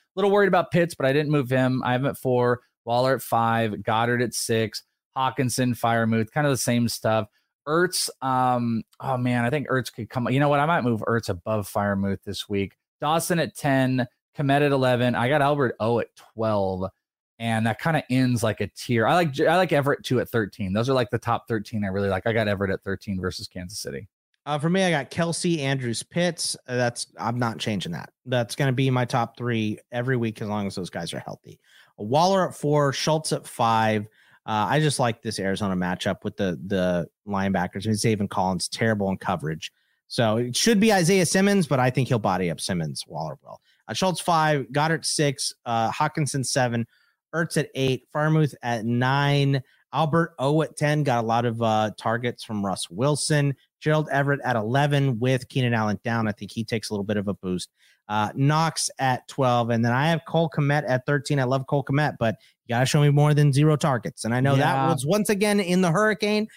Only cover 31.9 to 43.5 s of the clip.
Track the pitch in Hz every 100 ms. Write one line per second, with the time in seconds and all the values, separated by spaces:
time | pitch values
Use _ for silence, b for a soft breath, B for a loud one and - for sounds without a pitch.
31.9 | - 104 143 180 196 165 - 147 147 143
32.9 | 127 - 156 - 147 - - 117 113 110
33.9 | 110 104 b b b - 107 101 143 156
34.9 | 135 123 110 113 104 98 95 104 92 90
35.9 | 90 104 92 107 - 98 80 90 98 90
36.9 | 87 82 _ 104 101 98 95 90 101 104
37.9 | 107 120 104 98 - 92 90 - - 113
38.9 | 104 98 92 104 87 76 80 - _ _
39.9 | _ _ - 113 110 123 123 - 220 220
40.9 | 196 170 196 170 190 196 202 165 135 127
41.9 | 131 123 120 104 92 90 80 - 90 78
42.9 | 65 - 73 78 - -